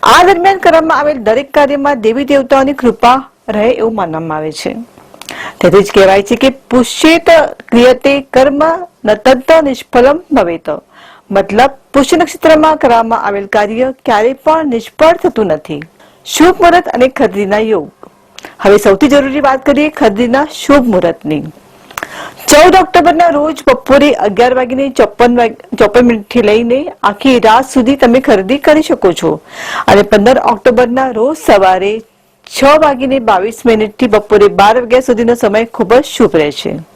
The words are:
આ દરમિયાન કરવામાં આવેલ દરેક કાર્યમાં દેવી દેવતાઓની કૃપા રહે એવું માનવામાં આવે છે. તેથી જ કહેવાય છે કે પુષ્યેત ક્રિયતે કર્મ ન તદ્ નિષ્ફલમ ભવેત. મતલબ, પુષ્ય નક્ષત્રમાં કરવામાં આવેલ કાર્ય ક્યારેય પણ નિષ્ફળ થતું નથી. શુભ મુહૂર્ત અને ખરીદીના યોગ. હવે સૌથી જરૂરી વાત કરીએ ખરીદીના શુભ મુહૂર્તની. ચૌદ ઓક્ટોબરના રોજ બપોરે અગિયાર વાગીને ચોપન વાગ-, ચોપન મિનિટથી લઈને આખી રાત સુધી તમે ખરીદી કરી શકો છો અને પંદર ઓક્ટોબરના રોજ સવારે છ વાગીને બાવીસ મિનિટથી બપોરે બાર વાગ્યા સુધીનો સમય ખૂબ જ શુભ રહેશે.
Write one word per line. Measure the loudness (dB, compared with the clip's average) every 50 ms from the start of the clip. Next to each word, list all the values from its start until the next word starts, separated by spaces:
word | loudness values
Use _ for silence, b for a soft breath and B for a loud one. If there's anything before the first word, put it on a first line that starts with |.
| 2
આ | 2 2 4 4
દરમિયાન | 4 2 2 2 0 -2 0
કરવામાં | 0 2 2 2 2 0 -2 -2
આવેલ | -2 -2 -4 -4
દરેક | -2 -2 -2 -2 -4 -4 _
કાર્યમાં | 0 0 0 -2 -2 -2 -2 -4 -2
દેવી | -2 -2 -2 -2 -2
દેવતાઓની | 0 0 -2 0 0 0 0 0 0 -4
કૃપા | -2 -2 -2 -2 2 2 2 2 2 -2 -8 _ _ _ -8
રહે | -4 -2 0 0
એવું | 0 0 -2 -4 -4
માનવામાં | -4 -6 -6 -6 -8 -8 -8 -8 -8
આવે | -8 -10
છે. | -10 -8 -10 -10 -10 -10 -14 -18 _ -20 -20 _ _ -20 B B B B B B B B
તેથી | 0 2 4 2 2
જ | 2
કહેવાય | 2 2 2 4 2 0
છે | 0 -2 -2
કે | 0 0 -2
પુષ્યેત | -2 -2 _ _ -2 -2 -2 -2 -4 -2 0 2 2 2 2 4 4 4 4 0 -4 _ -12 -2
ક્રિયતે | 0 2 4 4 2 2 0 -2 -2 -2
કર્મ | -4 _ 0 2 2 2 2 0 0 -2 -2 -4 -6 -14 _ _ _
ન | -2 -2
તદ્ | 0 2 0 0 0 2 2 2 2 2
નિષ્ફલમ | 0 -4 -6 -10 _ 0 2 2 2 0 0 -4 _
ભવેત. | -2 -2 -2 -2 -4 -8 _ -8 -10 -10 _ _ b b b b b b b b
મતલબ, | -2 -2 -2 0 0 0 0 0 0 -6 _ _ _
પુષ્ય | 0 0 2 0 0
નક્ષત્રમાં | 0 -2 -6 -2 2 2 2 4 4 2 0
કરવામાં | 0 0 2 2 2 0 0 -4 -4 -4
આવેલ | -4 -6 -6 -8
કાર્ય | -4 -2 -2 -2 -2 -2 -4 -4 -4 -6 _ _
ક્યારેય | -2 -2 0 0 -2 -4
પણ | -2 _ -2 0 0 -2
નિષ્ફળ | -4 -4 -6 -8 -10 _ _ 2 2 2
થતું | 2 -2 -4 -2 -2 -2
નથી. | -2 -4 -6 -6 -12 -14 -14 -14 -16 _ b b b b b b
શુભ | -10 0 2 2 2 4 4
મુહૂર્ત | 2 4 4 2 0 -2
અને | -2 0 0 0
ખરીદીના | 0 0 -2 -2 -2 -4 -4 -2 -2 -2
યોગ. | -2 -2 -2 -4 -4 -8 _ _ -20 -20 _ _ _ _ _ B B B B B
હવે | 0 2 2 2
સૌથી | 4 2 0 2 2 2
જરૂરી | 2 2 0 0 -4 -2
વાત | -2 -2 -2 -2 -2
કરીએ | -2 0 0 0 -2
ખરીદીના | -2 0 -2 -2 0 0 -2 -2 0 -2 -2 -4 -6
શુભ | -14 -2 2 2 2 2
મુહૂર્તની. | 2 -2 0 -2 -2 -4 -4 _ -6 -6 -6 -8 -10 -16 -20 _ _ _ _ _ -20 -16 B B B B B B B B B B 2
ચૌદ | 4 4 6 6 4
ઓક્ટોબરના | 4 2 2 0 2 2 2 2 2 2 0
રોજ | 0 0 -2 -4 -6 -4 -2 -2
બપોરે | -2 -2 0 0 2 2 4 2 0
અગિયાર | 0 -2 -4 0 0 0 0 2
વાગીને | -2 -4 -4 -4 -4 -4 -6
ચોપન | 0 0 -2 -2 0 _ 0 2 2 2
વાગ-, | 0 -2 -4 -8 -14 -12 -2 0
ચોપન | 0 2 4 4 2
મિનિટથી | 4 2 -2 -6 _ -2 0
લઈને | 0 2 2 0 0 0 -2 -2 -4 -6 -12 _ -6
આખી | -6 -4 -2 0 0 0 2
રાત | 2 2 2 2 0 0
સુધી | -2 -2 0 0 0
તમે | 2 2 2 2 2
ખરીદી | 2 2 0 0 0 -2 -4 -2
કરી | 0 2 2 2
શકો | 2 -2 -4 -2 0 -2
છો | -2 0 -2 -4 -4 -4 B B B B B B B B B B
અને | 2 2
પંદર | 2 2 2 2 2 2 2 2
ઓક્ટોબરના | 0 -2 -4 0 _ 0 2 2 0 0 0 -4 -4 -4
રોજ | -4 -4 -4 -4 -4 -4
સવારે | 0 2 2 4 4 2 2 0 -2 -4 -6 -6 -10 _ _ _ _ _ _ _ _ -16
છ | -6 0 2
વાગીને | 2 4 4 2 0 0 -2 -4 -4 -4 -2
બાવીસ | -2 0 -2 -2 -2 -4 -8 -4 -2
મિનિટથી | 0 0 0 -2 -4 -4 _ -2 0
બપોરે | 0 0 0 0 0 2 2 2
બાર | 2 2 2 2 2
વાગ્યા | 0 -2 0 -2 -2
સુધીનો | 0 0 -2 -2 0 -2 -2
સમય | 0 -2 -2 0 -2 -4
ખૂબ | -4 _ -6 -2 2 2
જ | 2 2
શુભ | 0 -2 -2 -2 0 2
રહેશે. | 0 -2 -2 -4 -8 -10 -10 -10 -10 -12 _ _